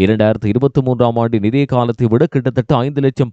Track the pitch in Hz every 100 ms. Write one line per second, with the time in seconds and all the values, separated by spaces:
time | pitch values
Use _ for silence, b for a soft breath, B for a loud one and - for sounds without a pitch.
0 | 95 107 107 110 107 113 139 - 127 123
1 | 120 117 117 113 104 131 143 127 120 113
2 | 120 117 170 139 127 123 117 127 131 139
3 | 135 131 127